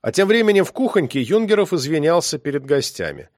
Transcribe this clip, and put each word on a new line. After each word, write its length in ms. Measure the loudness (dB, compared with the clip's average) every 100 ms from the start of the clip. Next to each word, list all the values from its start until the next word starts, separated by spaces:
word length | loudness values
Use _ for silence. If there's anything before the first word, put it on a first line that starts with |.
А 100 | -2
тем 160 | 0 2
временем 380 | 4 4 4 2
в 60 |
кухоньке 480 | -2 0 0 0 -4
Юнгеров 520 | 0 0 2 0 0
извинялся 640 | -2 -2 0 2 0 -2 -6
перед 260 | -6 -6
гостями. 680 | 0 0 0 -6 -8 -8 -18